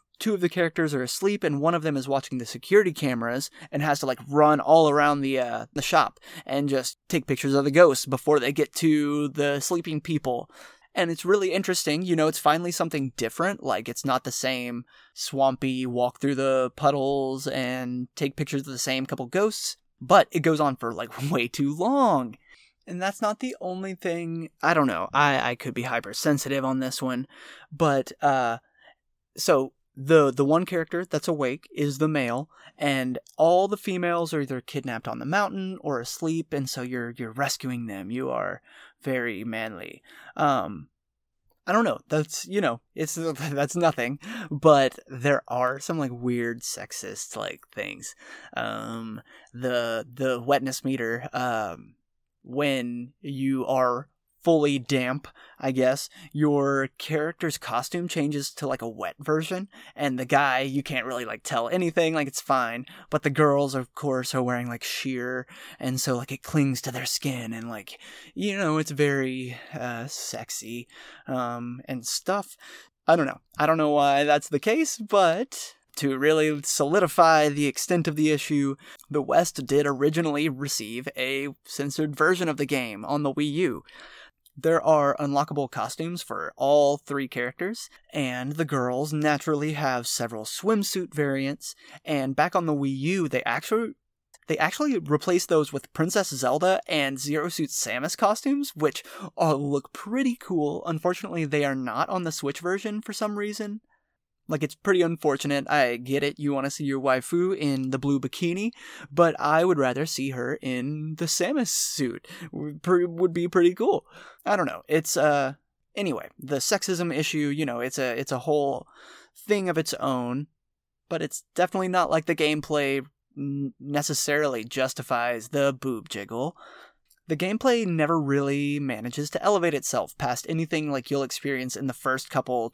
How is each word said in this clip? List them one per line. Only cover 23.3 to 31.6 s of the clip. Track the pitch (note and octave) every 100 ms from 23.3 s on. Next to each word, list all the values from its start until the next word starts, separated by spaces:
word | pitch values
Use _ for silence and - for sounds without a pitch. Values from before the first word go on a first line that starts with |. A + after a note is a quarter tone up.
| G#3+
the | B3+ -
only | F#3 F#3 F#3+
thing. | F#3 F3+ E3+ E3+ E3 D#3+ -
I | D#3+
don't | D#3+ C3+
know. | E2+ F#2+
I, | C3+ C#3+ C3+ B2
I |
could | B2 C3
be | A#2+
hypersensitive | B2+ A#2 G2+ - D#3 C#3+ C3 C#3
on | C3 C3
this | C3 -
one, | C3 B2 C#3 - - - -
but, | D#3 D#3 C3+ - -
uh, | C#3+ C3+ A#2+ A#2 _ _ - _ _ _ _ -
so | - C#3+ C3+ _ _
the, | C3+ C3+ D#3+ C#3
the | C3 C#3+
one | E3
character | F#3 E3+ D#3+ F3
that's | F3+ D3+ -
awake | D#3 B2+ C#3